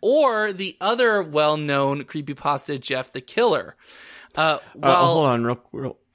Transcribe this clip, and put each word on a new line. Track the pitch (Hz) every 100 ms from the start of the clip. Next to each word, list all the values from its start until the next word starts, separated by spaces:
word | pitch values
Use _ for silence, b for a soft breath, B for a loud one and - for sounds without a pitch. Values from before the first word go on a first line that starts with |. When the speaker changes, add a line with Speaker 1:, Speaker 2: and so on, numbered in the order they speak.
Speaker 1:
or | 196 294 277 220 214
the | 190 190 -
other | 190 240 240 208
well-known | 165 147 151 151 147 139 139 143 -
creepypasta, | 156 143 135 143 143 - 139
Jeff | - 131 127
the | 131
Killer. | - - 233 147 82 - B B B B B -
Uh, |
Speaker 2:
Uh, | 156 147 -
Speaker 1:
while | - 175 180 170
Speaker 2:
hold | 165 143
on, | 120 117
real, | 123 _
real, | - 135 - _